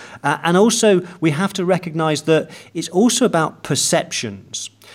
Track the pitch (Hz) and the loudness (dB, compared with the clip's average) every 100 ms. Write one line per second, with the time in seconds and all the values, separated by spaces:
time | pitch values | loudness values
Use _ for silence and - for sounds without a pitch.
0 | - - 143 156 165 175 220 - 220 185 | -20 -6 -4 -2 0 4 4 4 4 2
1 | 180 - 160 143 196 - 180 175 170 156 | 0 -2 -2 0 -2 -2 0 0 -2 -2
2 | 160 151 - 156 156 - - 170 156 175 | -2 -2 2 0 0 -12 -12 -10 -4 2
3 | 233 - 233 165 156 - - 143 - 165 | 2 4 2 2 -2 -6 -4 -2 0 0
4 | - - 117 98 - - - - - | -2 -6 -8 -10 -12 -12 -12 -16 -20